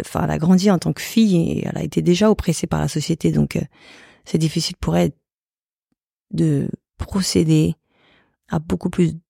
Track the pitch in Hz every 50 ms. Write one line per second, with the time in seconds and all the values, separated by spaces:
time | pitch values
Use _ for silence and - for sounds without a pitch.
0 | - - - - - 156 151 151 156 175 185 180 185 208 190 160 - 160 151 -
1 | - - - 226 226 208 185 170 165 - - - - - - - 165 156 - 170
2 | 160 170 180 175 214 220 202 - - - 156 - - 165 165 156 151 151 - 156
3 | 147 - 165 - - 165 151 151 147 143 - - - - _ _ - - - -
4 | - - - _ _ - - 165 160 156 - 170 156 - 175 - - 160 165 175
5 | 175 165 - _ _ _ _ _ _ _ _ _ _ _ _ _ _ _ _ _
6 | _ _ _ _ _ _ - 156 165 156 143 139 139 - - - _ _ _ -
7 | - - - 196 185 - - 185 170 156 160 156 156 170 165 _ _ _ _ _
8 | _ _ _ _ _ _ _ _ _ - - 160 156 170 185 175 - 180 - -
9 | 175 160 156 165 -